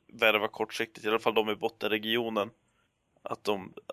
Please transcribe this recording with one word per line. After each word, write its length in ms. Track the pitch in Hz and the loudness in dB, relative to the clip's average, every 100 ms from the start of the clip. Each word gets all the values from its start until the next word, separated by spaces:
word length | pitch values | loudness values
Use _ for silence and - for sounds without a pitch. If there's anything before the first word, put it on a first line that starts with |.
| _ | _
värvar 340 | 113 113 107 107 | 2 4 4 2
kortsiktigt, 580 | - 110 - 117 - 107 | -2 -6 -4 -6 -4 0
i 40 | |
alla 100 | 110 | 2
fall 140 | 117 | 2
de 160 | 110 107 | 2 0
i 60 | 104 | -2
bottenregionen, 920 | 113 - 107 107 107 117 113 107 104 _ _ _ _ _ _ _ | -4 -4 -2 -2 0 0 0 0 -2 _ _ _ _ _ _ _
att 200 | - 113 | -10 -6
de 300 | - 101 92 - - | -2 -2 -4 -16 -18